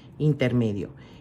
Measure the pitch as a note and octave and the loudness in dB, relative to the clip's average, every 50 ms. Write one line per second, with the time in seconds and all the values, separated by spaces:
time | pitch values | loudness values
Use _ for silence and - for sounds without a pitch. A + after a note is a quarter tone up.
0 | - - - - D3 D3+ D3 C#3+ - C#3+ B2 B2 A#2 A2 G2+ G2+ - - - - | -20 -18 -8 -2 0 0 2 2 0 0 2 2 0 0 -2 -4 -8 -10 -12 -16
1 | - - - - | -20 -20 -20 -20